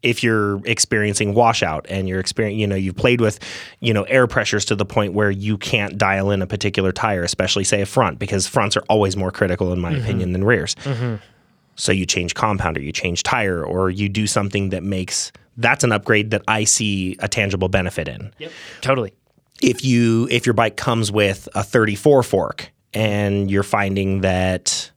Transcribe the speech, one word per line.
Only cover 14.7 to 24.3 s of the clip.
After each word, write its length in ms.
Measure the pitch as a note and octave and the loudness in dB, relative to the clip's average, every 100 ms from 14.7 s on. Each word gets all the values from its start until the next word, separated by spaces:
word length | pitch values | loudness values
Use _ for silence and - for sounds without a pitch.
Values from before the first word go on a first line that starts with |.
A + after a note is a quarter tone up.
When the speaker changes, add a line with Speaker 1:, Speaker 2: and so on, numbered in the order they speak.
Speaker 1:
that 140 | F#2 | -4
makes, 480 | F#2 F#2+ F2+ - - - _ - | -4 -4 -4 -6 -6 -12 _ -2
that's 260 | A#2 C3+ | 0 2
an 80 | B2 | 2
upgrade 400 | G#2 - A2 G#2+ | 0 2 2 2
that 120 | G#2+ - | -2 0
I 180 | A2 | 0
see 520 | G#2+ - G#2+ G2 F#2 - | 2 0 0 -2 -4 -4
a 60 | G2 | -4
tangible 400 | - G2 F#2 F#2 | 0 0 0 0
benefit 380 | F#2+ F2+ - D#2 | 0 -2 -4 -8
in. 260 | A#1+ G#2 _ | -10 -14 _
Speaker 2:
Yep. 140 | D#3 - - - | -18 -16 -20 -8
Totally. 320 | C3 C3+ G2+ _ _ _ _ - | 0 0 -2 _ _ _ _ 0
Speaker 1:
If 220 | B2+ B2 | 2 2
you, 440 | C3 A#2+ A#2 A2+ B2 | 2 4 4 4 2
if 160 | A#2+ A#2+ | 2 2
your 60 | |
bike 220 | A2 A2 - | 2 0 0
comes 340 | - A#2 G#2 | -2 0 0
with 380 | G#2 G2+ G2 - | 2 2 0 -6
a 80 | - | -6
thirty-four 580 | G#2 B2 A2 G2+ D3+ C#3 | 0 2 2 2 4 4
fork 480 | B2 F#2+ D2+ - - _ _ | 4 0 -2 -8 -14 _ _
and 580 | G#2+ A2 G#2 G2+ G2+ G2 | -2 0 0 0 0 0
you're 120 | G2 | 0
finding 560 | G2 G#2+ G2 G2 F#2+ G2 | 2 0 0 0 0 0
that 720 | F#2+ | 2